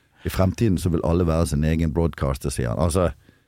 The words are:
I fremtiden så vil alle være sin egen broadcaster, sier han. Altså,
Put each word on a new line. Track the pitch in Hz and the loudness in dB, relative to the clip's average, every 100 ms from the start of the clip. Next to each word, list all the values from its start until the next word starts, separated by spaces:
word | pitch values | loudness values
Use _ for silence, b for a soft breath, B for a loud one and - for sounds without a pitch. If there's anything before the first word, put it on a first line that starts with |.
| b b | b b
I | 90 | -6
fremtiden | - 95 - 113 85 | 0 0 2 0 2
så | 87 | 0
vil | 82 | 0
alle | 73 85 | 0 2
være | 85 80 85 | 2 2 2
sin | 73 | 0
egen | 78 80 80 | 0 2 0
broadcaster, | 82 82 - 69 69 71 | 0 -2 -2 -4 -4 -6
sier | - 60 | -4 -4
han. | 52 | 0
Altså, | 85 87 85 - b b | 0 2 0 -2 b b